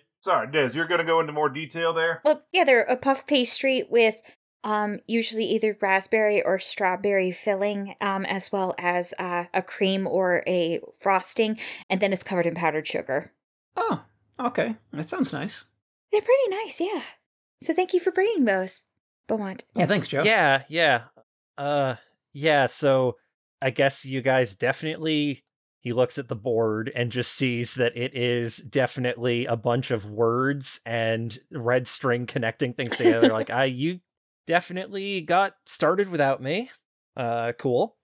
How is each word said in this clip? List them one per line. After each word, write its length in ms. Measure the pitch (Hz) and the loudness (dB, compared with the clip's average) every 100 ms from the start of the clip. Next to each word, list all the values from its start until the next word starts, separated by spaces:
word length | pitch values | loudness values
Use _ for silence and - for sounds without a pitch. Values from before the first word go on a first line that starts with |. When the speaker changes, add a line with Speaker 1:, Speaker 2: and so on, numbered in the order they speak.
| _ _ | _ _
Speaker 1:
Sorry, 280 | - 160 110 | 0 0 2
Des, 220 | 151 254 | 0 0
you're 140 | 151 165 | 0 0
gonna 160 | 175 | 0
go 160 | 160 165 | 2 2
into 120 | 156 | 0
more 160 | 151 151 | 0 -2
detail 440 | 135 160 165 165 | -2 -10 -4 -2
there? 280 | 165 165 165 294 | 0 0 0 2
Speaker 2:
Well, 180 | 302 _ | 0 _
yeah, 120 | 381 | 2
they're 180 | 294 247 | 4 4
a 160 | - 254 | 4 0
puff 300 | 269 262 - | 0 0 2
pastry 560 | 285 240 - 269 262 - | 2 2 0 0 0 2
with, 360 | 226 220 220 - - _ _ | 4 4 2 -12 -20 _ _
um, 380 | 214 214 208 208 - | -4 -2 -2 -6 -2
usually 400 | 226 220 220 226 | -2 -2 -2 0
either 320 | 214 214 202 | 0 0 0
raspberry 600 | 196 190 190 220 214 208 | 2 2 2 2 4 2
or 160 | - 190 | 2 0
strawberry 760 | - - 190 185 202 196 185 | -2 -2 0 0 0 2 0
filling, 640 | 175 - 190 202 202 196 - | -2 -2 0 0 -4 -8 -6
um, 240 | 202 196 196 | -4 -2 -4
as 260 | 196 - | -4 -4
well 220 | 196 185 - | -2 -2 -2
as, 340 | 180 180 175 - | 0 0 -2 -4
uh, 260 | 180 175 175 | -4 -4 -2
a 80 | - | -4
cream 460 | 180 - 190 190 190 | -4 -2 0 0 0
or 360 | 180 185 175 - | 0 2 0 0
a 320 | 180 165 170 - - | 0 0 -2 -6 -6
frosting, 600 | 196 190 - - 220 220 - - - | 2 2 0 0 0 -2 -8 -12 -4
and 100 | 190 | 0
then 100 | 196 | 0
it's 120 | 190 | -2
covered 240 | - 185 170 | -2 0 0
in 80 | 170 | 0
powdered 320 | 165 151 151 | -2 -2 -4
sugar. 460 | - - 135 - _ _ _ _ - | -6 -2 -4 -4 _ _ _ _ -4
Speaker 3:
Oh, 260 | 466 180 - _ _ - | -2 -2 -6 _ _ -8
okay. 380 | 247 - 233 220 _ | -6 -2 -2 -4 _
That 180 | 143 160 | -10 -6
sounds 220 | 381 - | -4 -4
nice. 340 | 143 175 - - _ _ _ - | -4 -8 -10 -14 _ _ _ -2
Speaker 2:
They're 100 | 415 | -2
pretty 280 | 415 539 494 | 4 4 4
nice, 300 | 381 427 - | -2 -6 -4
yeah. 240 | 359 381 - - _ _ _ - | -4 -4 -6 -18 _ _ _ -12
So 140 | - 330 | -4 -2
thank 180 | 370 | 0
you 60 | 370 | 0
for 120 | 370 | 0
bringing 340 | 359 392 427 240 | 0 2 2 2
those, 400 | 190 190 - - _ _ _ - | 2 0 -6 -12 _ _ _ -6
Beaumont. 360 | 220 196 190 - - | -4 -4 -10 -10 -2
Speaker 3:
Yeah, 100 | 175 | 2
thanks, 220 | 208 120 | 2 0
Joe. 160 | 139 | 0
Speaker 4:
Yeah, 400 | 180 220 156 135 131 | 2 4 4 2 0
yeah. 340 | 156 160 120 117 _ _ _ _ - | 0 2 2 0 _ _ _ _ -8
Uh, 420 | 143 147 135 117 _ _ _ | -2 0 0 -2 _ _ _
yeah, 320 | 135 156 147 127 | -2 2 4 4
so 520 | - 143 131 127 120 _ _ _ - | 2 2 4 2 -2 _ _ _ -6
I 80 | 135 | -4
guess 360 | 113 139 - 135 | 2 2 0 -6
you 160 | 135 | -2
guys 320 | 123 131 123 98 | 2 2 2 0
definitely, 880 | 123 131 156 160 160 151 147 131 _ _ _ _ | -2 -2 -6 -4 -2 0 0 -4 _ _ _ _
he 140 | - | -4
looks 240 | 117 123 - | 0 0 0
at 100 | 117 | -8
the 80 | 113 | -8
board 560 | 120 113 113 107 113 120 | -2 0 2 0 -4 -4
and 160 | 120 | -4
just 200 | 120 120 | -2 -2
sees 440 | - 131 120 120 - | 0 0 0 -2 0
that 200 | 120 120 | 0 0
it 200 | 123 127 | -6 -2
is 420 | 123 120 120 - | 0 0 -2 -6
definitely 880 | 127 139 127 - 123 117 123 120 123 | -4 0 0 0 -4 -2 0 0 0
a 100 | 117 | -2
bunch 360 | 123 120 131 | 0 0 0
of 180 | 117 104 | -4 -4
words 720 | 104 113 120 135 143 135 - | 0 2 2 0 0 -4 -6
and 540 | - 117 113 113 117 107 - | -4 -2 0 0 -4 -10 -12
red 360 | 156 113 127 123 | -6 0 0 0
string 380 | - 135 120 120 | -2 0 0 -2
connecting 480 | - 113 - 127 | -4 -4 -2 -4
things 240 | 123 123 - | -4 -6 2
together. 320 | 123 113 - | 4 6 4
Speaker 2:
<laughs> 40 | |
Speaker 4:
Like, 180 | 110 - | 2 -2
"I, 140 | 120 135 | 0 0
you 340 | 127 151 180 _ _ _ _ - | 0 -4 -4 _ _ _ _ -2
definitely 720 | 170 - 180 190 196 196 190 | -2 0 -8 -8 -8 -6 -6
got 320 | 160 175 196 - - | 2 2 2 -2 -10
started 440 | - 156 185 196 | 0 2 2 0
without 320 | 170 139 135 | 2 2 2
me. 300 | 127 175 247 - _ _ _ - | -2 -4 -6 -14 _ _ _ -6
Uh, 380 | 120 117 117 | -4 -2 -2
cool, 440 | 117 139 123 220 _ | -2 0 2 0 _